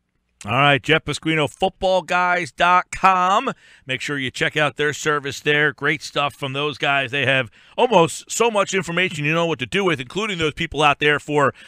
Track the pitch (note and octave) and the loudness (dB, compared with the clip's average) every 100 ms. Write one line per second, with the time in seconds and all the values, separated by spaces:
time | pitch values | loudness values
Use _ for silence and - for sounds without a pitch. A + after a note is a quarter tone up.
0 | _ _ _ _ G#2 B2 C#3+ C#3 - D#3 | _ _ _ _ -4 2 4 2 2 0
1 | - C#3 D#3 D#3+ C#3+ - F#3+ - F#3 F#3 | 0 -6 -2 -2 -2 -2 -4 -2 0 0
2 | E3 F3+ F3+ F3+ D#3+ - F3 F3+ - - | 0 -2 0 0 -4 0 2 4 2 0
3 | F#3+ F#3 F3+ G3+ C4 - _ - - B2+ | 2 4 2 2 0 -8 _ -20 -8 -8
4 | - C#3+ B2+ - D#3 D3+ D3 - D3+ C#3 | -6 -6 -6 -4 -2 0 0 0 -2 -2
5 | D#3+ D3 C#3 B2+ D3 D3 D3 B2 C#3 D#3 | -2 -2 -4 -6 0 2 2 0 -4 -4
6 | - D3+ C#3+ - C3+ C3+ D3 C#3 D3 C#3 | -6 -4 -4 -4 -8 -4 -6 -4 -2 0
7 | C3 C#3 B2+ C3+ A#2 - _ - B3 G3+ | -2 -2 0 0 -2 -10 _ 0 4 6
8 | E3 - - - A#3 G#3 F#3+ F#3+ E3+ E3+ | 4 0 -10 0 0 0 -2 -2 -4 -2
9 | F#3 E3 D3 E3 E3+ D3 A#2+ F#3 F#3+ C#3+ | -2 -2 -2 0 0 -2 -4 -2 0 -2
10 | B2+ F3+ G#3+ F3+ D#3 - E3 C#3 D3+ C#3 | -4 -6 -4 -2 -4 -2 -6 2 2 2
11 | D3 D3 - D3 C3+ - | 0 0 0 0 2 0